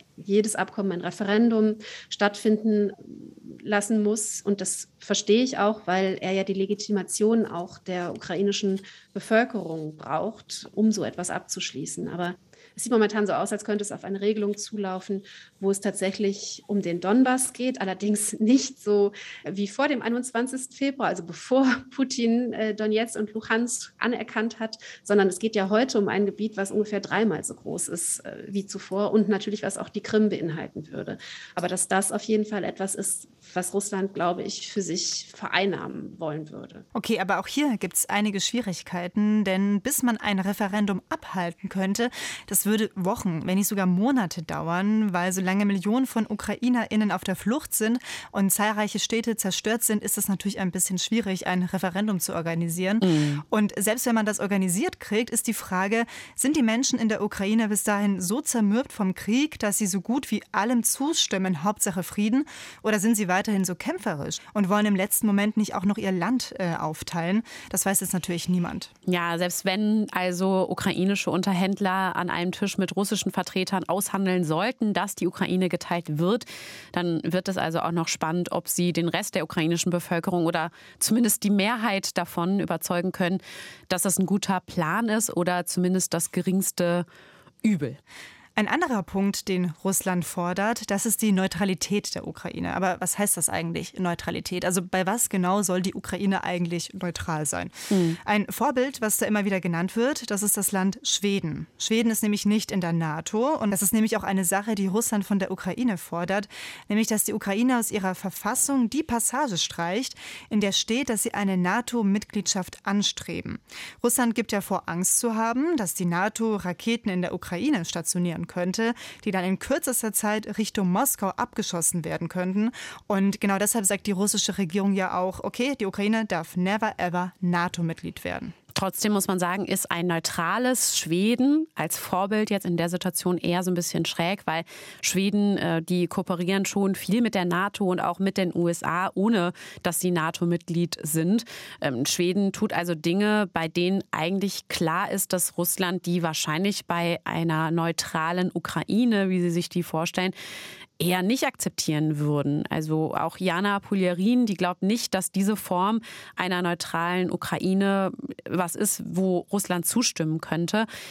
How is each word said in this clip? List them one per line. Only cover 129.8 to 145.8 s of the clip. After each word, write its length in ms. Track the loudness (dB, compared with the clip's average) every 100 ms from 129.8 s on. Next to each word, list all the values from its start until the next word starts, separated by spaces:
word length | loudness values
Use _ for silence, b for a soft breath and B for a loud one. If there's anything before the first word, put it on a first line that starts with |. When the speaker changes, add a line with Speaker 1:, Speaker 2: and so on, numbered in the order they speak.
| -2
Speaker 3:
ein 160 | 0 2
neutrales 920 | 0 0 -2 0 2 2 2 2 0
Schweden 680 | 0 2 4 4 4 4 2
als 220 | -2 -4 -4
Vorbild 540 | -2 0 2 2 2
jetzt 160 | 0 0
in 100 | 2
der 140 | 2
Situation 480 | 0 -2 0 0 2
eher 240 | 2 2
so 80 | 2
ein 40 |
bisschen 300 | 0 0 0
schräg, 420 | 0 0 0 0 -2
weil 180 | -4 -4 B B B
Schweden, 560 | -2 2 2 4 4 4
äh, 240 | 2 0
die 280 | 2 2 0
kooperieren 580 | 0 -2 -2 0 0 0
schon 280 | 0 0
viel 280 | 0 0 2
mit 120 | 2
der 120 | 2 2
nato 440 | 2 0 0 0
und 100 | 2
auch 180 | 0 0
mit 180 | 0 2
den 180 | 0
U 140 | 2 0
S 140 | 0
A, 280 | 0 0 0
ohne 400 | 2 4 4 2 -2 B B
dass 160 | -4 0
sie 120 | 2
nato-Mitglied 880 | 2 0 0 0 0 0 0 0 -2
sind. 440 | -4 0 2 2 0 B B B
Ähm, 240 | -2 0
Schweden 480 | 0 2 2 2 2
tut 220 | 0 -2
also 200 | 0 -2
Dinge, 540 | 0 0 2 4 2 2
bei 160 | -2 -2
denen 380 | 0 2 2 -2
eigentlich 580 | -2 0 0 -2 -4 -6
klar 420 | -2 0 0 -2
ist, 220 | -2 -2
dass 240 | 0 -2 -2
Russland 480 | -2 0